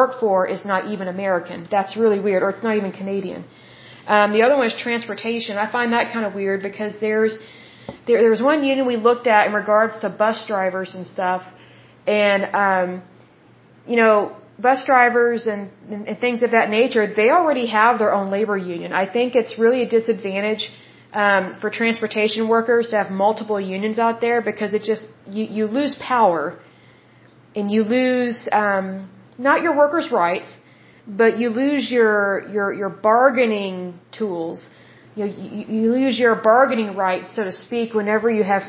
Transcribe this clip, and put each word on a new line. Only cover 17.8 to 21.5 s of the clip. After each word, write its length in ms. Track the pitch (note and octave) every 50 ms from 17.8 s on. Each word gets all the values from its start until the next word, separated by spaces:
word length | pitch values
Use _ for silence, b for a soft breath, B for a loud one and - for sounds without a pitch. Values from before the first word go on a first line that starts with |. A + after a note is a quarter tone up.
| G#3+ A#3 B3 G#3+
their 140 | A3 G#3
own 180 | - G3+ G3 G3
labor 260 | G3 G3+ A3 G#3 G#3
union. 360 | G3 F3+ F3+ F3 E3+ E3+ F3+
I 140 | - F3 G3
think 280 | F#3+ - A#3 B3 B3 A#3+
it's 240 | A#3+ A3+ - - G#3+
really 240 | A3+ A3+ B3+ C4
a 60 | A#3+ -
disadvantage, 800 | A#3 A3+ A3+ A3+ A3 G3 - G3 F#3+ G3 G3+ G#3+ A3 G#3 - - B B B B B B B B
um, 420 | - G#3 G#3 G3+ G3 F#3+ F#3 F3+